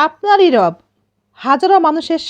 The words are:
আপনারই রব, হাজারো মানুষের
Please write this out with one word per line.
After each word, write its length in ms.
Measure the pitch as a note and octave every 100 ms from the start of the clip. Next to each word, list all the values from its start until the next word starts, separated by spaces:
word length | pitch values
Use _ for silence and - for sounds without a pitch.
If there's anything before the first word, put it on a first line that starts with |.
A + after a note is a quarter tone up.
আপনারই 440 | D#4 D#4 G4+ G4+ F4+
রব, 240 | A#3+ F3 E3+ _ _ _ _ _ -
হাজারো 360 | B3+ C#4 F#4 F#4+
মানুষের 420 | D#4+ D#4 - D#4+